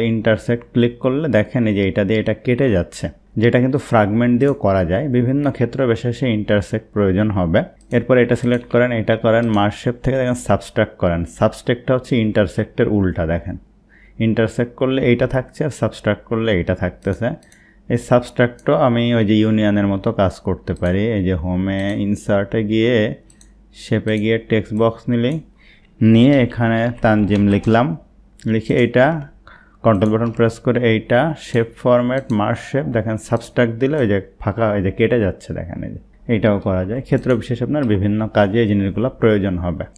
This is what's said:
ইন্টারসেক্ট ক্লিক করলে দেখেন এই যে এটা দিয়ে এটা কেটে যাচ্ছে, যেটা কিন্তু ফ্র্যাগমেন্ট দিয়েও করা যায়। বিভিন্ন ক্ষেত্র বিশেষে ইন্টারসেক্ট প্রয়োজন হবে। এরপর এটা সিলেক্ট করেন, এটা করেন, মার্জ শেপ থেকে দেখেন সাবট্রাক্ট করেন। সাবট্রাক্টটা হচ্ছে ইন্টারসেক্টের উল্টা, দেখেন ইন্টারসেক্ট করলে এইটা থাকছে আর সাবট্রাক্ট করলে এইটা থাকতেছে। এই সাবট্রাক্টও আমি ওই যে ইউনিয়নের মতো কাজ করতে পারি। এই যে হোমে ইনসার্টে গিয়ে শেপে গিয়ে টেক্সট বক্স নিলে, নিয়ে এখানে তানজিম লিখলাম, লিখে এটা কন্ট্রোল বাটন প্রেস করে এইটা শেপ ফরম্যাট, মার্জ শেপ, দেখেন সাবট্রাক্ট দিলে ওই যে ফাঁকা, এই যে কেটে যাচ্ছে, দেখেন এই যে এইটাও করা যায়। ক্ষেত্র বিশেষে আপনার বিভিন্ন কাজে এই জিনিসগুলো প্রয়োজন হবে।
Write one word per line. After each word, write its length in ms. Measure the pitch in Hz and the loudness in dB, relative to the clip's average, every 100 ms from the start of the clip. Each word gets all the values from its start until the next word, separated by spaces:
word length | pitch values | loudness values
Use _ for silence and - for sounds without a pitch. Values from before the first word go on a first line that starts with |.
| 113 | 0
ইন্টারসেক্ট 500 | 113 110 107 - 120 - | 0 0 0 0 -4 -2
ক্লিক 200 | 123 120 120 | 0 0 0
করলে 240 | 131 135 156 107 | -2 -2 0 0
দেখেন 240 | 104 151 110 | 0 0 0
এই 40 | 101 | 0
যে 60 | 98 | 0
এটা 140 | 92 101 | 0 0
দিয়ে 120 | 110 | 0
এটা 100 | 107 107 - | -2 -4 -2
কেটে 220 | 123 139 95 | 0 2 0
যাচ্ছে, 300 | 85 - 80 - _ - | -2 -6 -12 -12 _ 0
যেটা 160 | 117 123 | 2 4
কিন্তু 160 | 127 135 - | 2 0 0
ফ্র্যাগমেন্ট 460 | 117 104 110 120 120 | 2 2 2 2 2
দিয়েও 160 | 139 139 101 | 2 0 0
করা 180 | 95 87 | 2 2
যায়। 140 | 92 147 123 | 0 0 0
বিভিন্ন 300 | 123 139 143 131 | 0 0 -2 -2
ক্ষেত্র 220 | 117 - 131 | -4 0 0
বিশেষে 340 | 113 123 117 131 107 | 0 -2 -2 -2 -2
ইন্টারসেক্ট 480 | 101 104 98 110 - 107 | 0 0 0 -6 -4 0
প্রয়োজন 320 | 101 92 107 98 | 2 2 0 0
হবে। 220 | 87 95 180 - - 123 | 0 0 -2 -8 -4 -2
এরপর 180 | 120 127 | 2 2
এটা 120 | 120 120 | 2 0
সিলেক্ট 260 | 120 120 - | 0 -2 0
করেন, 160 | 120 123 117 | 0 0 0
এটা 160 | 101 113 117 | -2 0 2
করেন, 200 | 110 117 104 | 2 2 2
মার্জ 180 | 104 - | 0 -2
শেপ 140 | 127 120 | -6 -4
থেকে 140 | - 131 | -2 -2
দেখেন 160 | 127 123 - | -2 -2 -2
সাবট্রাক্ট 480 | 101 - - 107 - | -2 -2 -2 -2 -2
করেন। 180 | 92 85 82 - | -2 -2 -4 -2
সাবট্রাক্টটা 540 | 107 - - 123 - 127 | -2 -2 -4 -4 -2 -2
হচ্ছে 160 | - 127 110 | 0 -2 0
ইন্টারসেক্টের 600 | 104 104 - 104 - - 107 | 0 0 -2 -6 -2 0 2
উল্টা, 260 | 92 87 80 | 0 -2 -2
দেখেন 220 | 85 87 - - _ _ _ - - 113 | -4 -6 -12 -16 _ _ _ -16 -4 -2
ইন্টারসেক্ট 480 | 107 110 - 120 - | 0 0 -2 -6 -2
করলে 200 | 131 135 135 | -2 0 2
এইটা 180 | 120 127 131 | 2 0 -4
থাকছে 260 | 123 - 156 | -6 -6 -6
আর 60 | - | -4
সাবট্রাক্ট 440 | 110 - - 104 - | -6 -4 -4 -4 -4
করলে 200 | 113 113 98 | -4 0 0
এইটা 160 | 82 90 | -2 -2
থাকতেছে। 440 | 90 - - 95 117 - _ _ _ _ - | -4 -6 -6 -4 -6 -8 _ _ _ _ -6
এই 100 | 120 - | -4 0
সাবট্রাক্টও 680 | 123 123 - 123 120 - 156 135 | 0 0 0 -2 -2 -2 2 2
আমি 160 | 117 120 117 | 2 0 2
ওই 80 | 104 | 2
যে 60 | 110 | 2
ইউনিয়নের 460 | 110 107 104 101 101 | 2 2 2 2 0
মতো 160 | 98 113 110 | -2 -2 0
কাজ 140 | 95 - - | -2 -2 -6
করতে 260 | 90 - 87 | -6 -6 -4
পারি। 220 | 90 95 107 107 | -2 0 0 -2
এই 60 | 92 | -2
যে 80 | 90 | -2
হোমে 380 | 90 92 95 98 98 107 101 | -2 -2 -2 -2 -4 -4 -4
ইনসার্টে 540 | 104 - 101 101 113 107 | -4 -2 -2 0 -2 -2
গিয়ে 240 | 110 113 123 107 139 _ _ - - _ - | 0 2 2 0 -4 _ _ -20 -20 _ -20
শেপে 320 | - 110 110 107 | -4 -4 -2 -2
গিয়ে 140 | 107 113 113 | 0 -2 0
টেক্সট 240 | 110 98 107 | -2 -2 0
বক্স 200 | 113 113 - | 0 0 -4
নিলে, 200 | 120 120 160 - _ - _ _ - | -2 0 -4 -8 _ -20 _ _ 0
নিয়ে 340 | 113 113 127 143 120 | 4 6 6 6 2
এখানে 340 | - 117 113 120 120 | 0 0 0 -2 0
তানজিম 400 | 117 107 98 104 101 | 2 2 2 2 4
লিখলাম, 340 | 101 - 110 139 160 - _ _ - 117 | 2 2 2 2 -2 -12 _ _ -10 -4
লিখে 220 | 110 110 139 117 | -2 0 0 2
এটা 200 | 123 135 165 143 - - - - _ 117 | 4 2 2 -6 -16 -20 -20 -20 _ 0
কন্ট্রোল 240 | 104 107 | 2 2
বাটন 180 | 110 117 113 | 2 0 0
প্রেস 180 | 113 - - | 0 0 -2
করে 140 | 120 117 | 0 2
এইটা 280 | 110 110 120 147 - - | 0 0 0 0 -4 -4
শেপ 200 | 120 113 - | -2 -2 -2
ফরম্যাট, 440 | 123 123 123 131 135 107 | 2 2 2 -2 -2 -2
মার্জ 200 | 107 117 - | -2 -4 -4
শেপ, 160 | 135 151 120 | -6 -2 -2
দেখেন 200 | 107 110 - | -4 -6 -4
সাবট্রাক্ট 460 | 117 - - 120 113 | -4 -4 -2 -2 0
দিলে 140 | 135 151 | -2 0
ওই 60 | 117 | 0
যে 60 | 101 92 - | 0 -4 -8
ফাঁকা, 240 | - 98 113 104 | -6 -2 0 0
এই 40 | 95 | -2
যে 60 | - | 0
কেটে 200 | 110 120 98 | 0 2 0
যাচ্ছে, 240 | 87 - 85 | -4 -8 -10
দেখেন 200 | 85 - - | -10 -10 -10
এই 40 | - | -12
যে 40 | - _ - | -18 _ -4
এইটাও 240 | 113 110 101 104 | 0 2 0 0
করা 160 | 92 92 | -2 -2
যায়। 120 | 120 - | -6 -2
ক্ষেত্র 220 | 135 131 120 | -2 0 -2
বিশেষে 240 | - 120 123 | -2 -6 -4
আপনার 160 | 147 131 | -2 0
বিভিন্ন 280 | 104 101 107 110 107 | 0 0 -2 0 2
কাজে 200 | 101 110 | 2 2
এই 40 | 113 | 2
জিনিসগুলো 360 | 101 98 92 123 - | 2 0 -2 -4 0
প্রয়োজন 360 | 117 104 98 90 87 | 2 2 0 -2 -4
হবে। 180 | 87 - | -6 -10